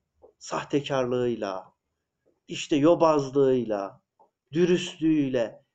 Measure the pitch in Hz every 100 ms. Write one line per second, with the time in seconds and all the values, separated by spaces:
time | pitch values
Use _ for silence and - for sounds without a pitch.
0 | _ _ - _ - - - 147 143 135
1 | 123 123 123 110 101 95 - _ _ _
2 | _ _ _ _ - 165 - 151 151 170
3 | 165 151 135 139 135 131 110 104 98 -
4 | _ _ _ _ _ 151 175 180 - -
5 | 160 156 139 127 107 - _